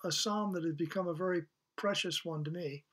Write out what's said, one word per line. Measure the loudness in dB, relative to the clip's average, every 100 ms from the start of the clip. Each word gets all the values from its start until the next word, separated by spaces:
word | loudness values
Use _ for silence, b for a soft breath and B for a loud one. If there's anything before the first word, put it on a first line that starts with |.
a | -2
psalm | 0 2 2 2
that | 0
has | 0 0
become | 0 0 0
a | 0
very | 2 2 0 _ _ -4
precious | 0 2 0 -2
one | -2 -2
to | -2
me, | -2 -4 -6 -12